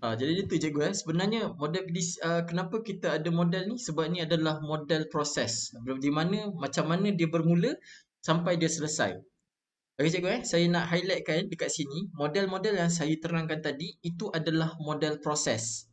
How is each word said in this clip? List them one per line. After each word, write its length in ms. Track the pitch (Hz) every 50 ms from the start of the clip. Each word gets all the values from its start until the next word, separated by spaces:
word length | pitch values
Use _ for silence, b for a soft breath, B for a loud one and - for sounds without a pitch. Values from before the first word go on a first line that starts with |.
| -
Ah, 120 | 117 110 110
jadi 120 | 127 147 165
itu, 200 | 180 196 - 180 160
cikgu, 200 | 156 156 147 143 147 175
eh. 60 | 196
Sebenarnya 460 | 196 - 170 160 170 185 202 220 233 214 - -
model 280 | - 143 151 160 185 - -
P 20 | 170
D 40 | 185 180
C, 160 | 170 - - -
ah, 200 | 165 170 170 170 170
kenapa 320 | 165 180 190 185 - 220
kita 400 | 226 - 175 - - 175 147 156
ada 100 | 156 175
model 400 | 170 170 175 175 170 190 185 202
ni? 40 | 240 247
Sebab 280 | - - 160 156 160 151
ni 80 | 175 180 165
adalah 360 | 151 170 165 156 160 156 151 151
model 440 | 151 156 151 151 143 170 156 156 156
proses. 640 | - 160 147 147 - - 123 113 117 - - - - 120 113
Ber-, 160 | 123 135 135
di 120 | 135 143
mana, 360 | 143 151 160 175 202 214 214 208 196
macam 360 | 165 139 135 - - 151 156
mana 200 | 165 175 196 208
dia 160 | 196 170 165 160
bermula 440 | 165 170 160 165 170 175 175 240 320 381 B B B B B B _ _
sampai 400 | - - 160 170 175 180 180 170
dia 80 | 160 160
selesai. 480 | 160 - 147 151 - - 123 101 90 104 - _ _ _ _ _ _ _ _ _ _ _ _ _ _
Okey, 140 | - 139 160
cikgu, 160 | 165 185 175 180
eh, 140 | 208 247 247
saya 240 | - - 170 170 170
nak 240 | 175 175 170 165
highlightkan 560 | 175 180 180 190 185 143 - - 156 160 190 -
dekat 240 | 175 165 156 131
sini, 400 | - - 151 139 139 160 196 202 - 143
model-model 560 | 143 147 147 196 196 190 185 190 185 214 208 190 170
yang 80 | 170
saya 240 | 170 170 156 151 160
terangkan 480 | 156 - 165 170 165 160 156 160 156 156
tadi, 320 | 151 139 135 - - - _ _
itu 240 | 170 170 175 220 214 -
adalah 400 | 165 156 165 160 160 160 160 160 160 156
model 400 | 147 151 147 151 151 151 147 147
proses. 640 | 156 151 151 - 156 120 110 - - - - - _